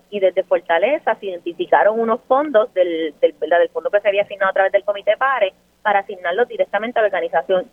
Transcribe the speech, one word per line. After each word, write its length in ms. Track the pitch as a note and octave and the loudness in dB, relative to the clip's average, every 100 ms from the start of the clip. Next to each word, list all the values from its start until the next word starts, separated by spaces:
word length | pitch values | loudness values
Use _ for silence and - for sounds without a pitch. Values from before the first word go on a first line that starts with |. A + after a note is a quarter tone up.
| _ | _
y 100 | G#3 | -2
desde 220 | F#3 F#3 | 0 0
Fortaleza 720 | F#3+ F3+ - E3 G#3 D#4 - A3 | 0 -2 0 0 2 0 -2 -4
se 100 | G3 | -6
identificaron 720 | F3 F3 E3+ E3+ D#3 F#3 A3+ | -8 -10 -8 0 2 2 2
unos 200 | A3+ B3 - | 0 -2 0
fondos 440 | C4 D4+ A3+ G#3 | 0 2 0 0
del, 400 | F#3 F3+ E3 D#3+ D3 | 0 -2 -2 -6 0
del, 120 | E3 D#3+ | -2 -2
¿verdad? 180 | D#3 E3+ | 0 2
del 100 | E3+ | 2
fondo 200 | E3 E3 | -2 -2
que 100 | G#3 | 0
se 80 | G#3 | 0
había 140 | G3 | 0
asignado 280 | G3 G3 F#3+ | -2 -2 -2
a 40 | |
través 180 | G3 F#3+ | 0 2
del 120 | G3 | 0
Comité 320 | F#3+ G3+ G3 G#3+ | 0 -2 -2 0
pare 360 | C4+ B3+ F#3+ - _ _ | 0 0 -2 -4 _ _
para 180 | G#3+ G3+ | -2 0
asignarlos 460 | G3 F#3+ F3+ F#3 B3 | -2 -6 -4 -2 -2
directamente 520 | G#3 F#3 G3+ A3+ A#3 | -2 -2 -2 -4 -2
a 40 | |
la 60 | G#3 | 0
organización. 600 | F#3 E3 E3+ E3 F#3 F3+ | -2 -2 -4 0 -2 0